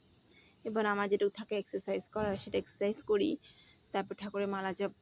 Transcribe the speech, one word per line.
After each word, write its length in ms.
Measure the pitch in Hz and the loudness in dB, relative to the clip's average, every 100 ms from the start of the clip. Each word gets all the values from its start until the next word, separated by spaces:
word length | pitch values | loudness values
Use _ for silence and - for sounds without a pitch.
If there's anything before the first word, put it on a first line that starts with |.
| - - - - - _ 220 | -20 -20 -20 -20 -20 _ -4
এবার 160 | 220 214 | 0 2
আমার 140 | 202 202 | 2 2
যেটুকু 200 | 202 202 - | 4 2 0
থাকে 160 | - 208 | -4 -4
এক্সারসাইজ 420 | - 196 196 190 - | -4 -6 -2 -4 -2
করার, 200 | 214 208 196 | -2 0 -2
সেটা 140 | 202 202 | -2 -4
এক্সারসাইজ 360 | - - 202 214 - | -4 0 0 0 2
করি, 200 | 208 202 302 - - - - _ | 2 4 0 -6 -20 -20 -20 _
তারপর 220 | 196 196 202 | -4 -4 -8
ঠাকুরের 260 | 202 202 202 | -6 -2 -2
মালা 160 | 196 190 185 | -2 -4 -2
জপ 120 | 196 - | -4 -2